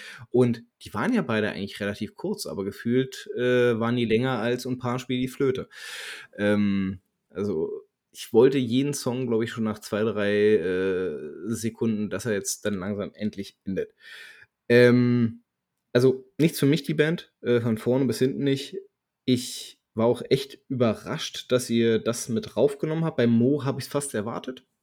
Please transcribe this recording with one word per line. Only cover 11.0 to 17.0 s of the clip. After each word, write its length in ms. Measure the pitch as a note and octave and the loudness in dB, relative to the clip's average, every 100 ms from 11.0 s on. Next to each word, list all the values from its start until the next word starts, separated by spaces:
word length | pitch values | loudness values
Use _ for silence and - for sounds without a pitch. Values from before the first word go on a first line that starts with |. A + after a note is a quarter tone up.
| F2+ C#2+ D2 D2+ F#2+ | -2 -6 -10 -10 -8
Sekunden, 640 | A2+ A2+ A2+ A2+ G#2+ G#2 | -6 -6 -2 -2 -2 -4
dass 160 | F#2 A#2 | -4 -2
er 80 | |
jetzt 320 | G2+ G2 - G#2 | -2 -4 -6 -4
dann 80 | |
langsam 380 | G2+ F#2+ G2+ F2+ | -4 -6 -6 -8
endlich 420 | - G#2 G2+ G2 - | -6 -8 -6 -14 -12
endet. 300 | - F#2 D2 _ - - - - - _ - | -8 -6 -6 _ -20 -20 -20 -20 -20 _ 4
Ähm, 720 | A#2+ B2 B2 B2 B2 A#2 A#2 _ _ _ _ _ | 8 8 8 4 4 2 -2 _ _ _ _ _
also, 320 | B2 C3 C3 - - | 4 4 2 -4 0
nichts 220 | D#3+ - | 0 4
für 60 | C#3 | 2
mich, 160 | D#3+ | 2
die 100 | - | 0
Band, 400 | D3+ | 0